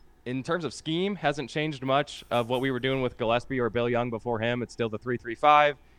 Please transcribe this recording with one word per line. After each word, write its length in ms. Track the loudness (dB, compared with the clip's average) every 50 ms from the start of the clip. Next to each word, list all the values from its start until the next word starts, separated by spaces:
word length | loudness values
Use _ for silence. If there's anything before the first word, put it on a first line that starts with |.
| -20 -20 -20 _ _
in 180 | -6 -6 -4 -4
terms 220 | -2 -4 -2 -4
of 80 | -6 -8
scheme, 420 | -8 -6 -4 -2 0 0 -2 -2
hasn't 340 | -2 0 0 0 -2 -4 -4
changed 340 | -4 -2 -2 -2 -4 -4 0
much 420 | 2 2 2 2 -2 -6 -14 -6 -2
of 200 | 0 0 0 0
what 100 | 0 0
we 120 | 0 0
were 80 | 0 0
doing 220 | 0 0 0 0
with 160 | -2 -2 -2
Gillespie 420 | -2 0 2 2 0 0 -2 -2 -2
or 100 | 0 0
Bill 200 | 0 0 0 2
Young 200 | 2 0 0 -2
before 300 | -4 -4 -4 -2 -2 0
him. 220 | 0 0 0 -2
It's 120 | -4 -6 -4
still 160 | -4 -4 -2
the 80 | -4
three 200 | -4 -4 -4 -4
three 180 | -4 -4 -8 -4
five. 420 | 2 6 8 8 8 8 6 2 -2 -10 -20 -20